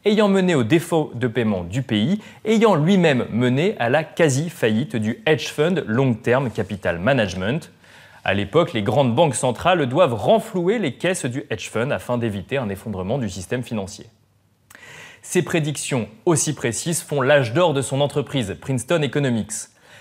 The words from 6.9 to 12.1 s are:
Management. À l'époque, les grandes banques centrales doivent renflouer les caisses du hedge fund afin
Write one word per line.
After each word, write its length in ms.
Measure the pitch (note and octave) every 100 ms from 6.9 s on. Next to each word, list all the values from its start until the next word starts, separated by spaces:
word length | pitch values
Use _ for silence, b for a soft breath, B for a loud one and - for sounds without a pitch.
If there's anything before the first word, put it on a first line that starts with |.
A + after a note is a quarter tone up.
| E2+
Management. 720 | G2 C3+ G#2 F2 F#2 D3+ - - B B B B
À 100 | -
l'époque, 380 | G2+ G2+ D3+ F3
les 100 | A2+
grandes 320 | G2+ B2 C3
banques 220 | A#2 E3 A#2+
centrales 500 | C3 A2+ E3 F#3 C3+
doivent 280 | C3+ E3+
renflouer 680 | A#2 A2+ A3 - F#3 E3+ A#3
les 140 | E3+
caisses 300 | A#2 E3+ F#3
du 200 | C3+ B2 -
hedge 200 | G#2+ -
fund 220 | A2 B2+
afin 260 | G#2+ -